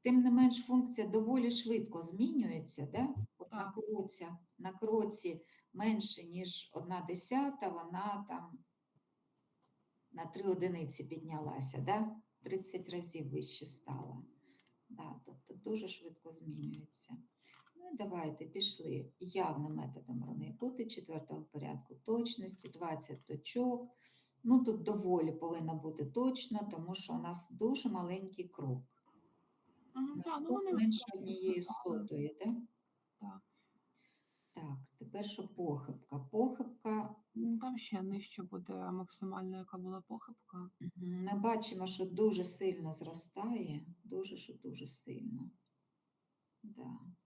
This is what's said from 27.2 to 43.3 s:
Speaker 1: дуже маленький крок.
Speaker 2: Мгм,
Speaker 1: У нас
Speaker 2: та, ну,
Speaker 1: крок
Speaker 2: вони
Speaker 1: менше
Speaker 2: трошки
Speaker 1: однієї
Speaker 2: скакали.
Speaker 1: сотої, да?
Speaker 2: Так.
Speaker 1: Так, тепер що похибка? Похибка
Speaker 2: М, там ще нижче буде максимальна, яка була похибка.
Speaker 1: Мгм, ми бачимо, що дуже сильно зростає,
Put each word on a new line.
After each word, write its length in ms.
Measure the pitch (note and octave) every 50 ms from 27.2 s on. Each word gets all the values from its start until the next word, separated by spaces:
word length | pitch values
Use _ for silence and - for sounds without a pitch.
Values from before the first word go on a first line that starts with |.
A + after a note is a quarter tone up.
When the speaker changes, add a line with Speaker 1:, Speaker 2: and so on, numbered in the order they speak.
| E3 E3+ F3 - - -
Speaker 1:
дуже 380 | - - G#3+ A#3 C4+ - - A#3+
маленький 580 | G3 F3+ F3+ F3 F#3 F#3+ G3 F#3+ F#3+ - F3+
крок. 360 | F3+ - - D3 C3+ B2+ C3 C3 _ _ _ _ _ _ - _ _ _ _ _ _ _ _ _ _ _ _ _ - -
Speaker 2:
Мгм, 160 | C4 C4 D4 D4
Speaker 1:
У 20 |
нас 100 | - -
Speaker 2:
та, 140 | E4+ D#4 D4
ну, 80 | D4+
Speaker 1:
крок 120 | E4 - G4
Speaker 2:
вони 140 | G4 F#4+ F4+
Speaker 1:
менше 260 | G#3+ A3 A3 A3 - -
Speaker 2:
трошки 120 | - - -
Speaker 1:
однієї 440 | - F#3+ F#3+ F#3 F#3 F#3+ F3+ F3 F3
Speaker 2:
скакали. 360 | - - - - F#3 - A3
Speaker 1:
сотої, 380 | G#3 - D#3 D3 C#3+ D3+ - - F#3+
да? 100 | A3+ A#3+ A#3+ A#3+ - _ _ _ _ _ _ _ _ _ _
Speaker 2:
Так. 220 | G#3 G3+ F#3+ F#3+ _ _ _ _ _ _ _ _ _ _ _ _ _ _ _ _ _ _ _ _ _ _ _
Speaker 1:
Так, 240 | F3 D#3+ D3 C#3 C3 C3+ _ _ _
тепер 260 | - - - G3+ G#3
що 220 | G3+ - - G3+
похибка? 720 | - - - - D#3 D3 C3+ - - C#3+ - - - C#3+ C#3
Похибка 960 | C3 - - G#3+ B3 C4 B3+ - B3+ - - - _ A3 G#3+ G#3+ G#3+ G#3+ G#3+ - _ _ _
Speaker 2:
М, 220 | A3+ A#3 A#3 A#3 A3+
там 180 | B3 B3+ B3+
ще 240 | A3+ - - G#3+ F#3+
нижче 420 | F#3 F#3+ G3 G3+ G3+ - - - F3+
буде 300 | F3+ F#3+ F#3 F3+ - F#3+
максимальна, 840 | F#3 F#3 F3+ F#3 F#3 F#3 F3+ - - G3 F#3+ G3 F#3+ F#3 F#3 F#3
яка 200 | F#3+ F#3 - -
була 240 | F#3 F3+ F#3 F#3+ F#3+ F3+
похибка. 600 | _ A3+ A3+ - - A#3 _ _ - - F3+ F3+ F3+ _ _
Speaker 1:
Мгм, 440 | F3 F3 _ F3+ F3+ F3+ F3+ F3+ F#3
ми 160 | G3 G3+ G3+
бачимо, 480 | G3+ A#3 A3+ A3 G#3+ - - F#3 F#3
що 180 | F#3 F#3 - F#3
дуже 380 | F#3 F3+ F#3 A3 G#3+ F#3+ F3+ F3+
сильно 500 | - - - G3 F#3 F3 E3+ E3 D#3 D#3
зростає, 920 | - D#3 D#3+ E3 E3+ - -